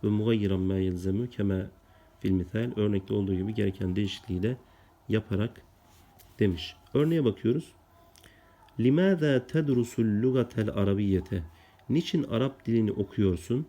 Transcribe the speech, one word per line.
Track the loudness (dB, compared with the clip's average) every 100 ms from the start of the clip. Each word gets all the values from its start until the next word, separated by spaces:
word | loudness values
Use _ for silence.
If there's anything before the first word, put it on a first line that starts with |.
Ve | 0
mugayyiran | 0 2 2 2 0
ma | 0
yelzemu | 0 0 -2 -2 -4 -4
kema | -4 -2 -2 -4 -12 _ -20 -20 _
fil | -2
misal. | 0 0 -4 -4 -2
Örnekte | 0 0 -2
olduğu | -2 0
gibi | -2 -2
gereken | -2 -2 -2 -4 -2
değişikliği | -4 -6 -8 -4
de | -4 -4 -12 -20 -20 _ -4
yaparak | -4 -2 -4 -4 -8 -20 _ _ -20 -20 -20 -20 -2
demiş. | 0 0 -6 -16 _
Örneğe | 0 2 2
bakıyoruz. | 0 0 0 -2 -4 _ _ -20 -20 -20 -20 -20 -20 _ -20 0
Limâzâ | 2 4 4 4 2 2 2
tedrusul | -2 2 2 0 0 0 2
lugatel | 2 2 0 -2 -2
arabiyyete. | 0 0 2 2 0 0 -6 -6 -16 -20 _ -2
Niçin | -2 0 -2
Arap | 0 0 -2 -4 -2
dilini | 0 0
okuyorsun? | 0 -4 2 2 2 -2 -4